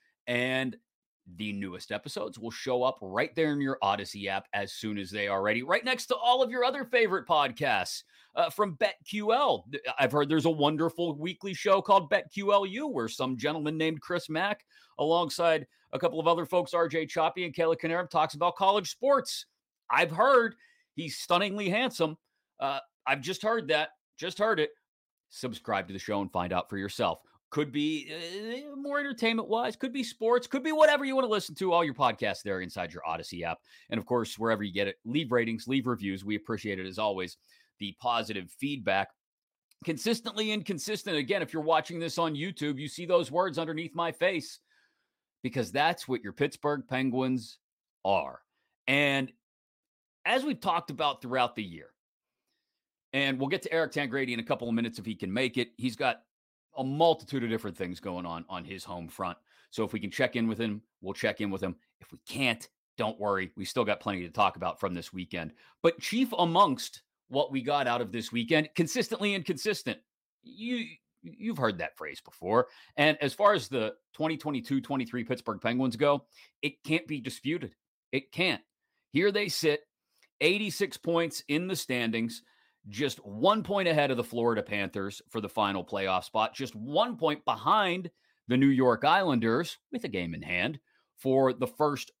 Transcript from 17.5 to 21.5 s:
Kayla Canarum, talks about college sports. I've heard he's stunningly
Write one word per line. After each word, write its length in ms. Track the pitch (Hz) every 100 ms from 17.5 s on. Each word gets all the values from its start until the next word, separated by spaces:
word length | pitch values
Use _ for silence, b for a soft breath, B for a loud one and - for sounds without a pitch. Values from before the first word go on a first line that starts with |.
Kayla 260 | 151 165 160
Canarum, 300 | 160 170 180
talks 240 | 165 156
about 220 | 147 175 -
college 340 | 196 208 180
sports. 560 | - 269 277 - - - _ _ _ -
I've 220 | 131 170
heard 460 | 165 254 254 226 - b b b
he's 220 | - 160 -
stunningly 540 | - 175 202